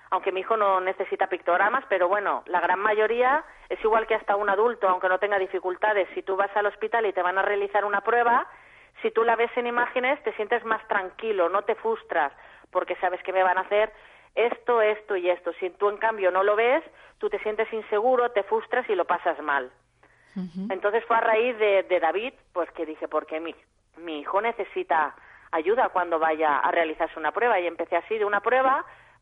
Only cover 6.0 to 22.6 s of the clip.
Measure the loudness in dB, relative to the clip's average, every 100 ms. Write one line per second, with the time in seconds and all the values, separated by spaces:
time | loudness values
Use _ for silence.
6 | 0 -4 -4 -2 0 0 -2 -2 -2 0
7 | 0 0 0 0 0 0 0 0 0 0
8 | 2 2 4 2 0 -12 -20 -20 -20 -6
9 | -2 2 2 2 0 -2 -2 -2 -2 0
10 | 0 -2 -4 -6 -2 -2 -2 -4 -2 -4
11 | -4 -8 -4 0 2 0 -2 -2 -2 -4
12 | -2 -2 -2 -4 -20 -20 -6 -4 -4 -2
13 | -2 -4 -2 0 2 0 0 0 0 -4
14 | -20 -20 _ -2 0 0 0 2 2 0
15 | -4 -2 0 0 -4 -6 -8 -2 -2 0
16 | -2 0 0 2 2 2 2 2 -2 -16
17 | -20 _ -6 -4 -4 -4 -4 -6 -2 0
18 | 2 2 2 0 0 -2 0 -4 0 -2
19 | 0 0 -2 -2 -2 -2 -4 -12 _ _
20 | _ _ _ -10 -8 -8 -6 -2 0 -2
21 | 2 2 4 2 2 2 4 4 2 2
22 | 2 0 -4 -10 _ -6